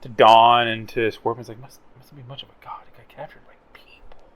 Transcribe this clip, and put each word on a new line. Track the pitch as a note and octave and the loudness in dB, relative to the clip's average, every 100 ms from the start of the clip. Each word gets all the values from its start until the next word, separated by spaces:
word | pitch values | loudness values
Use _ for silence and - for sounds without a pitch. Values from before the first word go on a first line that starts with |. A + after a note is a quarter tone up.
to | - | -20
Dawn | A2 A#2 A2+ A#2 A#2+ A#2 | 2 4 6 6 2 -2
and | A2+ A2 | -6 -10
to | - A2+ | -6 -6
Scorpion. | - - A#2 | -6 -10 -10
It's | A#2 | -14
like, | A#2 | -20
Must, | C3 - _ _ | -20 -20 _ _
mustn't | _ D3 | _ -20
be | B2 | -20
much | C3+ | -20
of | - | -20
a | _ | _
god. | - - - | -20 -20 -20
It | - | -20
got | A#2+ | _
captured | - D3 - _ | -20 -20 -20 _
by | _ _ | _ _
people. | - _ _ - - - | -20 _ _ -20 -20 -20